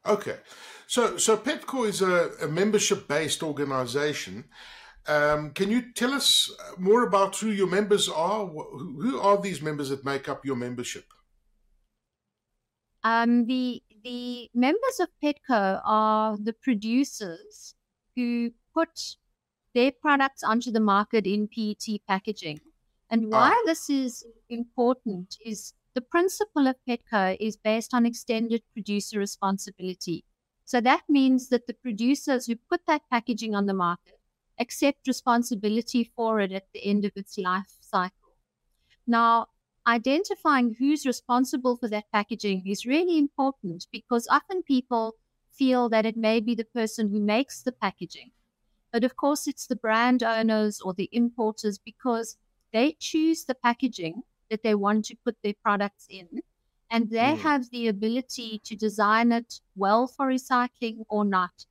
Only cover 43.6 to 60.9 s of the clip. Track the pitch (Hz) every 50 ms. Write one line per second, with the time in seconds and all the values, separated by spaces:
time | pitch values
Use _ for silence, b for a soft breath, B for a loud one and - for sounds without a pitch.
43.6 | - 175 165 175 - _ - 220 _ _ 247 233 240 - - 294 - - 381 370
44.6 | - - 277 254 247 _ 247 226 226 226 226 _ _ _ _ _ _ _ _ -
45.6 | 269 254 254 247 240 233 226 220 220 226 226 226 220 214 220 233 214 233 240 226
46.6 | 226 _ _ 240 226 220 - - 214 202 202 214 208 208 208 233 277 _ - -
47.6 | - 254 240 _ - 190 - _ 175 - - - 123 - _ _ _ _ _ _
48.6 | _ _ _ _ _ _ - 233 226 247 - - - 277 302 - - 302 - -
49.6 | - - 247 - - 220 220 226 240 247 254 247 240 226 226 226 220 220 220 214
50.6 | 214 214 208 - - 185 180 190 185 - - 240 240 233 233 - 220 220 214 -
51.6 | - 214 202 - _ 233 - _ - 262 233 226 233 - - _ _ _ _ _
52.6 | _ _ - 220 254 302 - _ - - - 320 311 320 330 - - - 254 _
53.6 | - 240 240 _ - 247 - - 170 160 170 220 - _ _ _ _ _ 220 214
54.6 | - 226 208 202 196 202 214 220 214 - 226 _ _ 240 220 _ - 208 208 _
55.6 | _ 220 202 196 202 202 _ _ - _ - 190 180 165 160 240 - _ _ _
56.6 | _ _ _ _ _ _ 233 233 233 214 226 226 240 269 311 311 - 311 294 277
57.6 | 247 240 247 240 233 226 208 196 214 220 233 262 254 _ - - 233 220 214 208
58.6 | _ - 220 202 214 214 208 214 208 208 214 226 233 240 233 233 233 _ - -
59.6 | _ _ _ 190 196 196 208 233 254 262 - - 277 262 262 254 262 - 262 247
60.6 | 247 247 _ _ 247 226